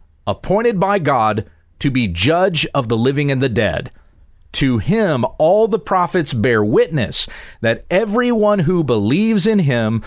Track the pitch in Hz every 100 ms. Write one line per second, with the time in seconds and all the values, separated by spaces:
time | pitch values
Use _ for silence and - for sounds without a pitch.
0 | _ _ - 98 - 196 233 196 196 202
1 | 147 131 110 107 - - _ - 143 127
2 | 110 85 117 170 190 165 - 139 113 113
3 | 127 143 143 135 135 113 101 82 - -
4 | - _ - - - - 135 117 131 220
5 | 202 131 - - 156 208 220 214 - 185
6 | 175 185 147 123 127 113 104 175 240 156
7 | 95 - - - - - 113 117 - 180
8 | 220 220 247 226 208 202 151 180 139 113
9 | 101 160 220 214 202 208 143 120 110 113